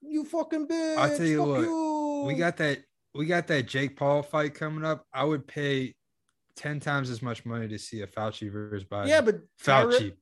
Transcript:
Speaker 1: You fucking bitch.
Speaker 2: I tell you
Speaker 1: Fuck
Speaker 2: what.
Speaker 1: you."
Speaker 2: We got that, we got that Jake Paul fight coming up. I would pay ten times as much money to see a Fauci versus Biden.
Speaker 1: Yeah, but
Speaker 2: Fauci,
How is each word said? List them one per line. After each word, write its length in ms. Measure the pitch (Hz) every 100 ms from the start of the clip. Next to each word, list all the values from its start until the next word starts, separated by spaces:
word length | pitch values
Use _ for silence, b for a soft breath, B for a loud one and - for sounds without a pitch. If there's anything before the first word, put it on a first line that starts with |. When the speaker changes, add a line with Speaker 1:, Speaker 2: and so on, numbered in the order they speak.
Speaker 1:
You 200 | 285 302 294
fucking 420 | 330 311 320 302
bitch. 300 | 330 320 311
Speaker 2:
I 200 | 147 294
tell 80 | 165
you 140 | 302
Speaker 1:
Fuck 80 | 294
Speaker 2:
what. 140 | 277
Speaker 1:
you." 640 | 330 320 320 302 294 294 277
Speaker 2:
We 80 | 269
got 220 | 170 -
that, 220 | 151 135 - _ _ 143
we 100 | 156
got 220 | 175 165
that 200 | 151 117
Jake 280 | 131 139 -
Paul 240 | 143 147
fight 300 | 143 156 151
coming 320 | 151 156 156 156
up. 200 | 156 -
I 100 | 135
would 240 | 143 151 -
pay 480 | 156 143 135 131 - _ _ _ _ _ -
ten 240 | 147 147
times 320 | - 143 127
as 100 | 117
much 240 | 123 113 117
money 220 | 117 113
to 100 | 107
see 240 | - 113
a 60 | 98
Fauci 440 | - 110 - 107
versus 320 | 104 104 104
Biden. 240 | 95 101 165
Speaker 1:
Yeah, 140 | 311
but 140 | 226 175 - _
Speaker 2:
Fauci, 500 | - 135 117 127 104 90